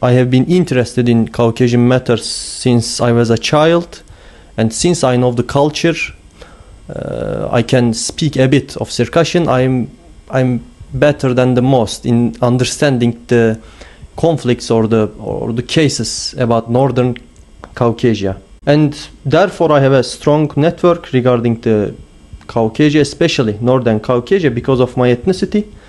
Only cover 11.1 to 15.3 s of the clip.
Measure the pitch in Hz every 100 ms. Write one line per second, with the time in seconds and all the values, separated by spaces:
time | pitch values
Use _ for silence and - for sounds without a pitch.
11.1 | 139 131 123 127 123 127 131 104 - 127
12.1 | 117 117 - 123 123 123 - 147 123 120
13.1 | - - 120 113 110 - - - - -
14.1 | - 160 156 123 117 - 113 110 110 107
15.1 | - 107